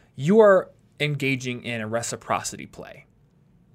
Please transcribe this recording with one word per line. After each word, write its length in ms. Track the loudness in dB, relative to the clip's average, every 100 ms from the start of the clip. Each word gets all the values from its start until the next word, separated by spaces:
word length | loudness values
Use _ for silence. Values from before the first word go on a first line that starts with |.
| _ -6
you 220 | 2 6
are 280 | 6 6 2 _ _ -6
engaging 640 | -4 -2 -2 -2 -4 -8
in 160 | -6 -6
a 80 | -4
reciprocity 800 | -6 -6 -10 -6 -4 -4 -12 -16
play. 400 | -18 -20 -20 _ _ _ _ _ _ _